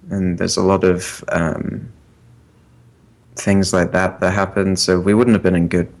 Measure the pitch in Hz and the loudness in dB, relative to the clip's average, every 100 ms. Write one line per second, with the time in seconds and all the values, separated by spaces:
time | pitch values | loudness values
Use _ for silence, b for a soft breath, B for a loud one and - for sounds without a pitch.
0 | - 98 92 85 90 - 95 95 92 90 | -8 -4 -2 -2 -2 0 2 2 2 0
1 | - - - 87 82 - - - - - | -4 -12 -6 -2 -2 -4 -6 -8 -12 -20
2 | _ _ _ - _ _ _ _ _ _ | _ _ _ -20 _ _ _ _ _ _
3 | _ _ _ - - 98 92 92 87 90 | _ _ _ -8 0 0 2 0 0 0
4 | 92 - 95 98 98 101 95 95 - 90 | -2 -2 -2 0 -2 0 -2 0 0 2
5 | 95 107 123 104 95 90 85 90 87 - | 2 4 4 4 2 2 2 0 -2 -8